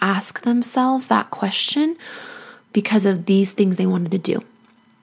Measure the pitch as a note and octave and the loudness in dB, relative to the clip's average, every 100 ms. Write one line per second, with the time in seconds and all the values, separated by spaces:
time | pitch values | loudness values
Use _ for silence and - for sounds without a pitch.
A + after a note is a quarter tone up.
0 | F#3+ G3 - - A#3+ A#3+ A#3+ C4 B3+ C4 | 0 0 -4 -4 0 0 0 0 2 0
1 | C4 G#3+ - - G3 - - C#4+ D#4 E4 | 0 0 0 -4 -4 -2 -2 0 0 -2
2 | - - - - - - _ G#3+ G3+ G#3+ | -10 -16 -16 -18 -20 -20 _ -2 2 2
3 | G3 F3+ E3+ G3 G3 - G3 F3+ F#3 F#3 | 2 0 2 2 2 2 2 2 0 0
4 | E3+ F#3 - - - _ _ _ _ _ | 0 -2 -2 -4 -4 _ _ _ _ _